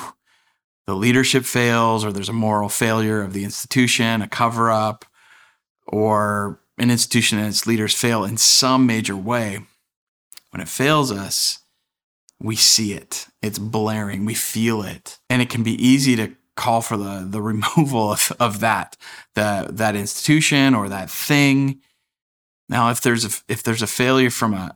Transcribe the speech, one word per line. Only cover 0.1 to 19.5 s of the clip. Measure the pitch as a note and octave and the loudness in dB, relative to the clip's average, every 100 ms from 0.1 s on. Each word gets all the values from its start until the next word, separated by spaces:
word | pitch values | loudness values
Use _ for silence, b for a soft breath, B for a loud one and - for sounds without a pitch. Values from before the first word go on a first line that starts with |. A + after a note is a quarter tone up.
| - _ _ _ _ _ _ - | -18 _ _ _ _ _ _ -6
the | G2 | 0
leadership | A#2 B2 B2+ C3+ | 2 2 2 0
fails, | B2 B2 A#2+ A#2 A#2 A2 | 0 0 2 2 2 0
or | G#2+ | -2
there's | G2+ G2 | -6 -6
a | |
moral | A2+ G#2+ G#2+ G2+ | -2 0 0 -2
failure | - A#2 A2+ G#2+ G#2+ | -2 0 0 0 -2
of | G2 | -4
the | G2 | -6
institution, | G2+ - - B2+ A#2+ - A2+ A2+ | -6 -8 -2 2 2 2 0 0
a | G2 | -2
cover-up, | - A#2+ A#2 A#2 A2 G#2+ A2 - b b b b b b _ - | -2 0 2 2 2 0 -6 -14 b b b b b b _ -6
or | G#2 G#2+ G#2+ G#2 G#2 G2+ - _ - | 0 2 2 0 -2 -4 -8 _ -2
an | A#2+ | 2
institution | A#2+ - A#2+ - G#2+ | 2 2 2 2 0
and | G#2+ | -2
its | F#2+ - | -2 0
leaders | A2+ G#2 | 0 0
fail | - A#2+ A2+ | 0 0 0
in | G2+ A2+ | -2 0
some | - - C3 C3 | 2 4 4 4
major | B2+ A2 G#2+ G2 | 4 2 -2 -6
way, | G2 A#2+ G#2+ G2 - _ _ _ _ _ _ - _ | -4 -2 -4 -8 -14 _ _ _ _ _ _ -20 _
when | - | -12
it | D#2+ | -8
fails | - C3+ D#3 C3+ | -2 2 2 0
us, | G2+ F#2+ - - - _ _ _ _ _ _ _ - | -4 -6 -4 -4 -6 _ _ _ _ _ _ _ -10
we | G#2+ A2 | -6 2
see | - - G#2+ | 4 4 0
it. | G2 - - - _ | -6 -10 -14 -14 _
It's | G#2+ G#2 | -6 -6
blaring. | G#2+ A2 G#2+ G#2+ G#2 G2 | -4 -2 -2 -2 -4 -4
We | G#2+ | -4
feel | A#2 - A2 A2+ A2 | -4 -4 0 0 0
it. | F#2+ - - - - | -4 -12 -16 -12 -2
And | B2+ | 0
it | A#2+ | 0
can | A2+ | -2
be | A2+ - | -2 2
easy | B2 C3+ C#3 B2 | 4 6 4 2
to | G#2+ - _ - | -2 -8 _ -6
call | A#2+ A#2 | 0 0
for | A2+ A2 | 0 -4
the, | G2 G2 F#2 | -6 -8 -8
the | G#2 | -6
<laughs> | |
removal | G#2+ G#2+ G#2+ - C#3+ A#2+ G#2+ | -4 -2 0 2 2 2 0
of, | G#2+ - - | 0 -2 0
of | A#2+ G#2 | -2 0
that, | A2+ G2+ F2+ - B B B | 0 -2 -4 -14 B B B
the, | - G#2+ | -2 0